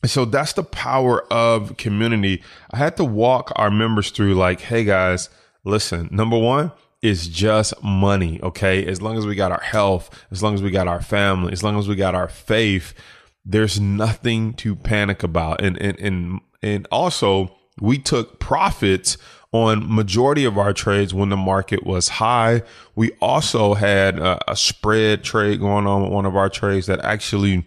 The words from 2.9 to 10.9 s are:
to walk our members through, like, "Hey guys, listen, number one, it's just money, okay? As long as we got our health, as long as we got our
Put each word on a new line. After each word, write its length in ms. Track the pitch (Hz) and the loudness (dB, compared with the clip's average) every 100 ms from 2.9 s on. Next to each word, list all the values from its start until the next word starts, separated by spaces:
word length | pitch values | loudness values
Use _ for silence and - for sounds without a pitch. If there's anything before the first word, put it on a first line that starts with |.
| 165 | 0
to 80 | |
walk 480 | 156 104 117 127 123 - | -2 2 2 2 0 -2
our 140 | 104 | 0
members 400 | 104 113 107 98 | 2 2 0 -2
through, 240 | - 101 | 0 2
like, 260 | 95 92 90 | 4 2 0
"Hey 240 | - 117 | -2 -2
guys, 440 | 107 95 92 90 - _ _ _ | 2 2 2 0 -4 _ _ _
listen, 440 | 98 107 - 85 85 | -2 -2 -2 -6 -4
number 260 | 98 113 113 | -2 2 2
one, 320 | 113 139 160 - _ _ | 2 2 -2 -6 _ _
it's 240 | 113 95 85 | 0 0 -4
just 480 | 82 104 107 104 - | -2 2 2 0 -4
money, 580 | 101 98 98 98 87 82 | -2 2 2 2 0 -4
okay? 440 | 92 87 98 95 98 | -8 -2 0 0 -2
As 160 | 92 | -6
long 160 | 104 113 | -6 -4
as 80 | 104 | -4
we 80 | |
got 160 | 101 95 | -2 -2
our 120 | 87 | -2
health, 460 | - 110 101 92 - - - | -2 0 0 0 -4 -20 -14
as 120 | 92 | -4
long 120 | 107 | -2
as 80 | 101 | 0
we 80 | 98 | 0
got 160 | 92 | 0
our 160 | 90 | -2